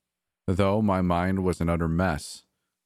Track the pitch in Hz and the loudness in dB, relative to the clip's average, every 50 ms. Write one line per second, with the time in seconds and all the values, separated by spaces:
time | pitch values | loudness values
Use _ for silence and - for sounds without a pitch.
0 | _ _ _ _ _ _ _ _ _ - 92 90 98 98 101 110 110 104 95 92 | _ _ _ _ _ _ _ _ _ -2 0 0 2 2 2 2 2 2 2 2
1 | 92 87 87 87 90 92 95 95 92 92 85 - 85 85 85 82 85 82 82 85 | 2 2 2 0 0 0 0 0 0 0 -2 0 0 0 0 0 0 0 0 0
2 | 92 92 78 71 - - - - - _ _ _ _ _ _ _ _ | 0 0 -2 -4 -6 -12 -16 -18 -20 _ _ _ _ _ _ _ _